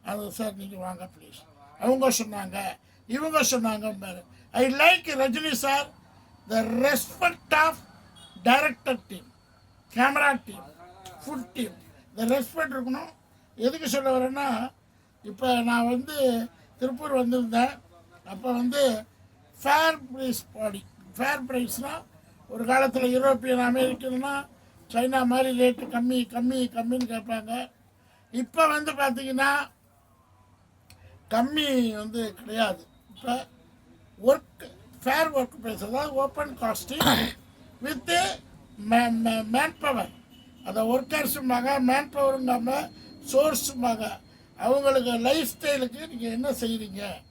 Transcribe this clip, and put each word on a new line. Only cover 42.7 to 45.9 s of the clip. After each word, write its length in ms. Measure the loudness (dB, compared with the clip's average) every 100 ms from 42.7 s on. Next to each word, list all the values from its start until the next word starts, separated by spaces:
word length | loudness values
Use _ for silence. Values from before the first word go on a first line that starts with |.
| -2 -4 -14 -20 -18 0
சோர்ஸும்பாங்க. 880 | 4 4 2 -4 -2 -2 -2 -6 -10 -16 -20 -20 -4
அவங்களுக்கு 600 | 0 2 4 2 2 0
லைஃப் 280 | 2 2 0
ஸ்டைலுக்கு 600 | -4 -2 -2 -2